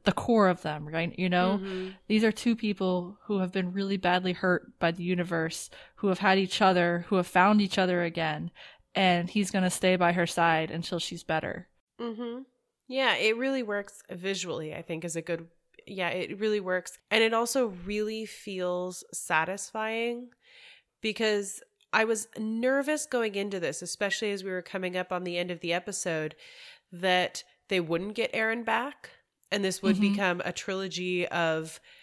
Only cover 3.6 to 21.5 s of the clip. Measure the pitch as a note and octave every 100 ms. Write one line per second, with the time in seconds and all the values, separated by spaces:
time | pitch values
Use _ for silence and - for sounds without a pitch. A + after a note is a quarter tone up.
3.6 | F3+ F#3+ G3 G3 F3+ F3+ F#3 F3 F#3 F3
4.6 | - - E3+ E3+ F3 F3+ F3 E3 E3 -
5.6 | - - - - G3+ F#3 G3 F#3+ F#3+ -
6.6 | F#3+ F3+ F3 F3 - F#3+ F3+ F3+ F#3+ G#3+
7.6 | G3 - F#3 F3 F3 E3 D#3+ D3+ E3+ -
8.6 | - - _ - F#3+ F3 F3 G#3 F#3 F#3+
9.6 | F3+ - F#3 F#3 F3 F3 E3+ - E3+ D#3+
10.6 | D#3 E3 - E3+ - E3+ - D#3+ - -
11.6 | - _ _ _ A#3 A3 A#3+ A#3+ C4 _
12.6 | _ _ _ C4 D4+ C#3 G#3+ A3 C4+ C4+
13.6 | G#3+ G3+ G3 - - F3+ F#3+ F#3+ F#3 D3
14.6 | D#3 - E3+ D#3+ E3+ E3 D#3+ E3+ E3 _
15.6 | _ _ - F#3+ F3 F3 - G3 G#3+ G#3
16.6 | F#3 F3+ - - - A3 A3+ A3+ A#3 C4+
17.6 | A#3 F3+ F3+ G#3 G#3+ A3 G#3+ - - F#3
18.6 | F3+ F3+ F3+ F3+ - - - D#3+ D#3+ G3
19.6 | - A3 A3 A3+ A#3 A#3+ B3 _ _ -
20.6 | - - _ _ A3 G#3 A3 G#3 G3